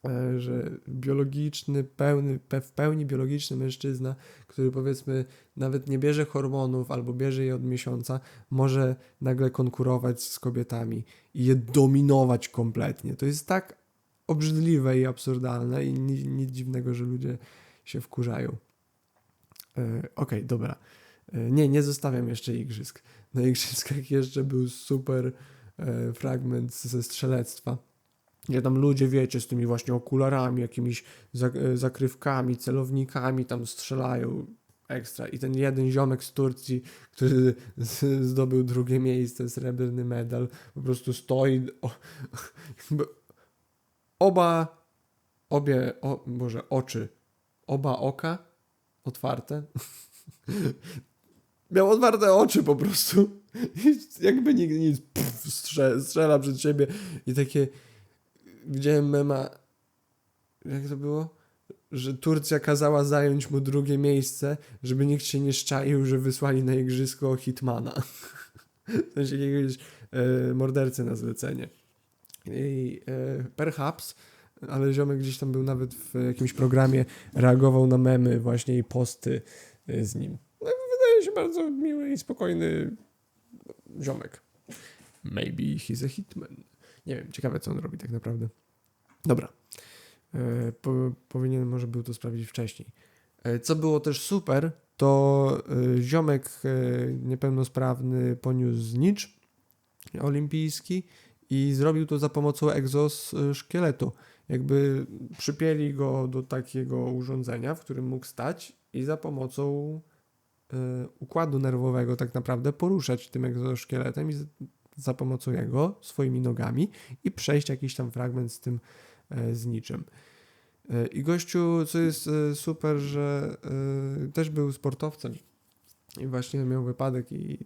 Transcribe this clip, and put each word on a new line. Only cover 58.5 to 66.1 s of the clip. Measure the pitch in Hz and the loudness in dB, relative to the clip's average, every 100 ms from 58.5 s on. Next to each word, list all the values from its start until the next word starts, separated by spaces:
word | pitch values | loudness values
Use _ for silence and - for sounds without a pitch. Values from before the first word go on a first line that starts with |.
| - - | -18 -8
widziałem | 135 143 147 147 | 0 4 4 4
mema, | 143 143 135 135 - _ _ _ _ _ _ _ _ _ _ | 2 2 0 -4 -12 _ _ _ _ _ _ _ _ _ _
jak | - 139 143 | -8 -6 -6
to | 139 | -6
było? | 147 151 160 _ _ _ _ - _ | -2 -2 -4 _ _ _ _ -20 _
Że | 127 131 | -6 -4
Turcja | 131 160 160 147 151 | -2 2 2 2 0
kazała | - 143 147 147 | 2 4 4 4
zająć | 143 147 143 143 131 | 4 4 4 2 0
mu | 139 | -2
drugie | 135 139 139 139 | 2 0 2 2
miejsce, | 143 139 135 - 143 147 - 107 | 4 4 2 -4 -4 -4 -8 -10
żeby | 127 131 143 | -2 2 2
nikt | 143 | 2
się | - 139 | 0 0
nie | 139 | 0
szczaił, | 135 - 139 139 139 | 0 0 0 2 2
że | 135 | 4